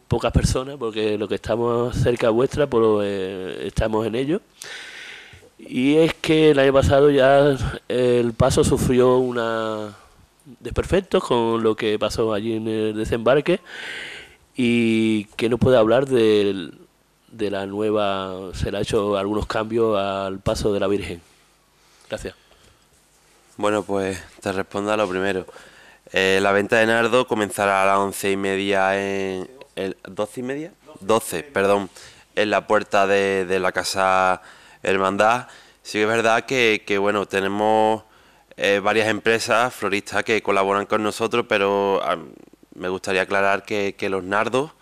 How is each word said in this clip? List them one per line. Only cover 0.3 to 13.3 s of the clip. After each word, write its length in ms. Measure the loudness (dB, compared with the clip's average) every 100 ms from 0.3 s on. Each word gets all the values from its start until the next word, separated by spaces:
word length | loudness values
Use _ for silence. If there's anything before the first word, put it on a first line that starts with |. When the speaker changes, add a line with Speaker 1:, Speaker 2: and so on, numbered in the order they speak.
Speaker 1:
personas, 440 | 2 2 0 -4 -8
porque 400 | -6 -2 -2 -2
los 140 | -2
que 60 | -4
estamos 600 | -2 -2 0 0 -2 0
cerca 320 | 0 2 2
vuestra, 380 | 2 0 0 0
pues, 400 | 2 2 2 0
eh, 560 | -4 -6 -8 -10 -8 -6
estamos 380 | -4 -2 -2 -2
en 100 | -4
ello. 260 | -4 -4 _ -20 -18 -16 -16 -18 -18 -20 -20 -20 -20 _
Y 380 | -8 -2 2 4
es 160 | 2
que 380 | 0 0 4 6
el 80 | 6
año 160 | 6
pasado 360 | 6 4 6 6
ya 460 | 6 6 6 4 2 -2 -6 -4
el 460 | 0 2 2 0
paso 300 | 2 2 2
sufrió 520 | 2 2 2 4 6 4
una 800 | 2 -2 -2 -2 -4 -6 -10 -14 -20 _ _ _ -20 -16
desperfectos 640 | -8 -6 0 -2 0 -2
con 380 | 0 0 0 0
lo 120 | 0
que 240 | 0 -2 -2
pasó 360 | -2 -2 -2
allí 220 | -2 -4 -4
en 120 | -4
el 280 | -4 -4 -4
desembarque 640 | -4 0 2